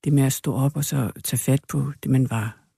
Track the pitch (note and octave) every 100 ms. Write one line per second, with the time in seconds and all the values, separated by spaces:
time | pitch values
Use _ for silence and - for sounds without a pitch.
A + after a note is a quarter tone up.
0 | - D3 C3+ - - C3 C#3 D3 C#3+ C#3
1 | A2+ - - B2 - C3+ - C#3+ C#3 C#3+
2 | - C3 B2+ A#2 A2 - _